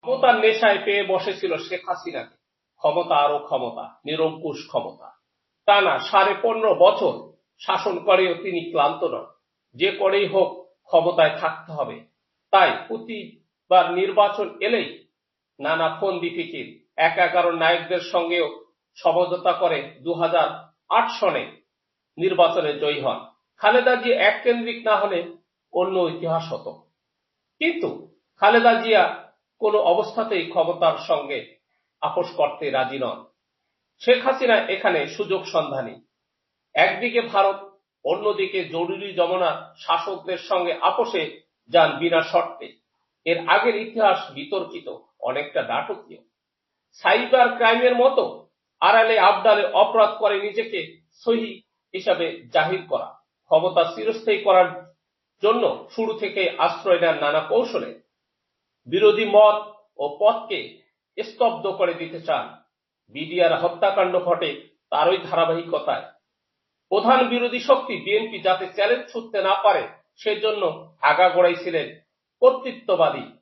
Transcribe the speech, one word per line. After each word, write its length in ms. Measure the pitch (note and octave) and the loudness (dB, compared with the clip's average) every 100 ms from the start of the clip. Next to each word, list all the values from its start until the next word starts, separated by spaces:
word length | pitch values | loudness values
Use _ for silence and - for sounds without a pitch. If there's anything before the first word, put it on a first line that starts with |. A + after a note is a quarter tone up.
| - | -4
ক্ষমতার 320 | C4 B3+ A3 | 2 4 4
নেশায় 380 | A3 A3 A3+ G3 | 4 4 2 2
পেয়ে 180 | G3 G3+ | 0 -2
বসেছিল 540 | F#3 F#3 - F#3 F#3 E3 | 0 -2 -4 -6 -4 -4
শেখ 320 | E3+ F3+ - | -6 -10 -8
হাসিনাকে। 480 | F3+ E3+ C#3+ A#2 _ _ _ _ _ | -8 -8 -12 -14 _ _ _ _ _
ক্ষমতা, 380 | D3+ D#3 E3+ | -2 0 0
আরো 240 | D#3+ D3 D3 | 2 2 0
ক্ষমতা, 640 | - C3+ A#2+ A#2 - _ | -4 -6 -4 -10 -14 _
নিরঙ্কুশ 640 | C#3+ D#3 D#3+ D#3+ D#3+ C3+ - | -8 -2 -2 -2 -10 -10 -6
ক্ষমতা। 460 | - - - - _ _ _ _ _ - | -6 -6 -16 -20 _ _ _ _ _ 2
টানা 320 | G3+ F#3+ C3+ | 4 4 0
সাড়ে 360 | - G3+ G3 G3 | 0 2 2 2
পনেরো 320 | A3+ A3 A3 | -2 0 0
বছর 580 | D#3+ F3+ - F#3 B2 - _ _ _ - | 6 6 6 -2 -4 -12 _ _ _ -4
শাসন 320 | F#3+ G#3+ F3 | -4 -2 -4
করেও 360 | D#3+ F#3 F#3 | 2 2 2
তিনি 360 | E3 F#3+ E3+ E3+ | -2 -6 -6 -6
ক্লান্ত 340 | E3 C#3+ - | 0 0 0
নন। 220 | E3+ A#2+ - _ _ _ _ | -6 -6 -12 _ _ _ _
যে 160 | A#2+ F#3 | -4 -2
করেই 360 | F#3+ F#3+ G3 F#3+ | 0 0 0 0
হোক 420 | F#3+ F3 - - _ | 0 0 -4 -20 _
ক্ষমতায় 540 | _ E3+ E3 E3+ D#3 - | _ 2 2 2 2 2
থাকতে 340 | D#3+ D3+ - | -6 -8 -14
হবে। 280 | D3+ A#2+ A2 - _ _ _ _ | -8 -8 -10 -18 _ _ _ _
তাই 200 | - F3 - - | 4 4 0 -8
প্রতিবার 1040 | A3+ - A2 - _ _ _ _ F3+ E3 | -12 -10 -14 -14 _ _ _ _ 4 4
নির্বাচন 640 | F3 G3 G3 G3+ - F#3+ - | 0 -2 2 2 2 -8 -4
এলেই 480 | G3 A#3 C#3+ - _ _ _ _ _ _ | -2 -2 -4 -12 _ _ _ _ _ _
নানা 360 | C#3+ D#3+ E3 D#3+ | -4 -2 -2 -2
ফন্দি 300 | G3 F3 E3+ | -4 -2 -6
ফিকির, 540 | - E3 D3 B2 - _ - | -8 -10 -10 -14 -18 _ 0
এক 220 | D#3+ - | 0 2
এগারো 340 | F3 F3 F3 | 2 2 0
নায়কদের 480 | E3 D#3+ E3+ E3 F3+ | 2 2 0 -2 -6
সঙ্গেও 640 | - F3+ E3+ F3 D3+ D3 - _ _ | -2 -2 -2 -2 -2 -6 -20 _ _
সমঝোতা 580 | - F3 E3 F3+ F3+ F3+ | -2 0 2 0 0 -2
করে 300 | E3+ F3+ D3+ | 0 0 -2
দুহাজার 880 | C3+ - C3+ E3 E3+ F3 D3 - - _ _ | -6 -12 -8 -2 0 2 0 -4 -18 _ _
আট 220 | F#3 A3+ - | 0 0 0
সনে 320 | F#3+ C#3+ - - _ _ _ _ _ - | -2 -2 -6 -16 _ _ _ _ _ -4
নির্বাচনে 640 | F3+ F3+ E3+ F3+ D#3 C#3+ | -2 4 4 4 -2 -2
জয়ী 220 | D3 D3 | -4 -2
হন। 260 | C3+ - - _ _ _ | -4 -6 -12 _ _ _
খালেদা 400 | G#3 A#3+ B3 A#3+ | 2 4 2 0
জিয়া 220 | A#3 B3 | 0 2
এককেন্দ্রিক 680 | D#4 D#4 B3+ A#3+ A3+ A#3 A3+ | 2 0 -2 -2 -4 -6 -2
না 100 | G#3 | 0
হলে 400 | G3+ F3+ F3 - _ _ _ | 0 -4 -8 -16 _ _ _
অন্য 260 | - F#3 F#3 | -4 -2 -2
ইতিহাস 540 | F3 E3+ E3 D#3+ D#3+ | -2 -4 -4 -4 -4
হতো, 200 | C3+ - D2+ _ _ _ _ _ _ _ _ | -10 -12 -18 _ _ _ _ _ _ _ _
কিন্তু 500 | D#4+ E4 E4 - - _ _ _ | -4 -2 -6 -8 -16 _ _ _
খালেদা 380 | G3+ A#3 A#3+ | 4 6 4
জিয়া 540 | A3+ A3+ G#3+ D#3+ - - _ _ _ | 2 2 2 2 -2 -16 _ _ _
কোনো 200 | G#3+ G#3 | 0 2
অবস্থাতেই 680 | E3 F3 - - A3+ G3 D#3+ | 2 2 0 -4 -4 -4 -4
ক্ষমতার 520 | F#3 E3 - E3+ - | -2 -2 0 0 0
সঙ্গে 580 | - D#3 C#3+ C3+ - _ _ _ _ _ | -2 -4 -2 -10 -10 _ _ _ _ _
আপোষ 360 | - - E3 - | -6 -4 -6 -2
করতে 340 | C#3+ - D3 | -2 -2 -6
রাজি 280 | C3 B2+ C3+ | -4 -4 -4
নন। 260 | B2 - - _ _ _ _ _ _ _ | -8 -8 -16 _ _ _ _ _ _ _
শেখ 240 | - B3 | 2 4
হাসিনা 320 | B3+ C4+ B3+ G#3+ | 4 0 2 2
এখানে 500 | - F#3+ G#3+ E3+ C#3 | 2 -2 0 0 -4
সুযোগ 400 | - G3+ F#3 - | -6 -4 -4 -2
সন্ধানী। 540 | E3+ D#3 C3+ A2 G2 _ _ _ _ _ _ _ | -2 -2 -6 -8 -12 _ _ _ _ _ _ _
একদিকে 460 | - F#3 F#3+ A#3 A#3 | 0 2 2 -2 -2
ভারত, 360 | A3+ G3+ G3 G3 - _ _ _ | -2 2 2 0 -10 _ _ _
অন্যদিকে 600 | C3+ F3+ G#3 G3 F#3+ F#3+ | -4 -2 -2 -2 -4 -4
জরুরি 480 | E3 E3 F3 F#3+ G3 | -6 -6 -6 -6 -8
জমানার 600 | F3 E3+ F#3 E3+ C#3+ - _ | -2 0 0 0 -2 -10 _
শাসকদের 600 | - E3+ - F3+ D#3 F3 | -4 -2 -2 -10 -8 -8
সঙ্গে 400 | - F#3 F3 D#3+ | -2 -2 -2 -2
আপোষে 600 | D#3+ A3 A3+ G3 D#3 - _ _ _ | -2 0 -2 -2 -6 -10 _ _ _
যান 300 | E3+ D#3 - | 4 4 2
বিনা 240 | E3 E3 | 0 0
শর্তে। 500 | D#3+ F3 A#2+ - - _ _ _ _ _ | 0 -2 -2 -10 -18 _ _ _ _ _
এর 240 | D#3+ E3+ E3 | -4 -4 2
আগের 280 | F#3+ B3 G#3 | 2 2 -2
ইতিহাস 540 | A3+ A3+ G#3 - - | -6 0 2 2 -4
বিতর্কিত, 640 | C3+ C#3+ F#3+ F3 - - - _ _ | -14 -8 -8 -8 -12 -14 -16 _ _
অনেকটা 420 | A#2+ C3+ D3 D#3+ | -6 -6 -4 -6
নাটকীয়। 560 | - B2 - F3+ - - _ _ _ _ _ _ _ | -4 -6 -6 -12 -14 -20 _ _ _ _ _ _ _
সাইবার 640 | _ - A3 B3 C4 A#3 A#3 | _ 0 0 4 4 4 4
ক্রাইমের 400 | A#3 A#3 B3 A#3+ | 2 4 2 4
মতো 520 | B3+ C4+ E3+ - - _ _ _ | 4 4 -2 -8 -20 _ _ _
আড়ালে 380 | F3+ A3 A3+ A3 | 4 6 4 4
আবডালে 480 | F#3+ G3+ G#3 G#3 G3 | 4 4 4 4 2
অপরাধ 440 | - G#3+ A3+ G#3+ - | 2 2 4 2 2
করে 240 | G#3 G3+ | 0 0
নিজেকে 540 | G3+ G#3 A3+ F#3+ D#3 - _ _ | -4 -4 -6 -6 -10 -14 _ _
সহি 380 | - A#3 - - _ _ _ | -2 -2 -2 -12 _ _ _
হিসাবে 500 | F#3+ F#3 F3 E3 E3+ B2 | -8 -2 -2 -2 -6 -4
জাহির 300 | E3 D#3+ F#3 E3 | 0 0 -4 -4
করা, 260 | B2+ F#2+ - _ _ | -6 -6 -14 _ _
ক্ষমতা 400 | _ D#3+ F3+ F3+ E3 - | _ 2 2 2 0 -2
চিরস্থায়ী 460 | G#3+ A3 - G3+ | -6 -4 -2 0
করার 520 | G3+ F#3 F3+ - - _ _ _ _ _ | 4 4 4 0 -18 _ _ _ _ _
জন্য 460 | G3+ A#3 G3+ - - - | 0 2 0 -2 -10 -8
শুরু 220 | A3 G#3+ | -6 -4
থেকে 320 | G3+ - F3+ - | -6 -2 -4 0
আশ্রয় 420 | D#3+ - G3 F3 | -2 -2 0 2
নেন 160 | E3 D#3 | 2 2
নানা 240 | D3 D3+ | 0 -2
কৌশলে। 680 | D3+ G#3+ B3+ D#3+ - - _ _ _ _ _ _ _ _ - | 0 0 0 -4 -8 -14 _ _ _ _ _ _ _ _ -6
বিরোধী 340 | E3+ G#3+ G#3+ | 4 4 4
মত 500 | G#3+ G#3 G#3+ G#3+ - - _ _ | 4 8 8 6 -4 -20 _ _
ও 220 | D3 D3 | -8 2
পথকে 640 | G#3 A3+ - F#3 - - _ _ _ - | 2 2 -4 -10 -10 -18 _ _ _ -12
স্তব্ধ 440 | G#3+ - A#3 - G3+ | -12 -2 -2 0 -6
করে 280 | F#3+ F3+ | -2 -2
দিতে 260 | D#3+ E3 - | -4 -10 -12
চান। 340 | - C#3+ A2+ - _ _ _ _ _ | -4 -4 -4 -16 _ _ _ _ _
বিডিআর 500 | A#2 D#3 F3 E3+ D#3 | -14 -8 0 2 2
হত্যাকাণ্ড 600 | E3+ - G3 G3 F#3 F3+ | -2 0 0 2 0 0
ঘটে 500 | F3 E3 D#3+ C#3 - _ _ | 0 -2 -2 -8 -16 _ _
তারই 280 | D3 D#3+ F#3 | 0 0 0
ধারাবাহিকতায়। 840 | E3+ E3 E3 E3 E3+ D3+ - A2+ - _ _ _ _ _ _ _ _ | -2 -2 0 -2 -4 -6 -4 -6 -8 _ _ _ _ _ _ _ _
প্রধান 400 | G3 A3+ C4 B3 | 0 4 4 4
বিরোধী 300 | A#3+ A#3+ A#3+ | 0 -2 -4
শক্তি 380 | B3+ B3+ - F#3+ | 2 2 2 -10
বিএনপি 420 | - G#3 A3 A#3 | -2 -2 -2 -4
যাতে 280 | F#3 F#3 F#3+ | -2 -2 -4
চ্যালেঞ্জ 460 | - G#3 B3+ - | -2 0 0 -4
ছুটতে 300 | A#3 A3+ G3+ | -12 -8 -4
না 120 | F#3+ G3+ | 0 2
পারে, 260 | G#3 F#3+ D#3 - _ _ | 2 2 -2 -14 _ _
সেজন্য 760 | G#3+ G#3 G#3+ G#3 F3+ D#3 - _ | -6 -2 -2 -2 -4 -4 -16 _
আগাগোড়াই 540 | C#3+ E3 F#3 F3 F3 | 0 4 4 6 2
ছিলেন 460 | E3+ F#3 E3 B2+ - _ _ _ _ | 2 -4 -6 -6 -12 _ _ _ _
কর্তৃত্ববাদী। 800 | B3+ B3+ C4 A#3 - F3 D#3 C#3+ A2+ - | 2 4 -8 -12 -4 2 2 0 -12 -20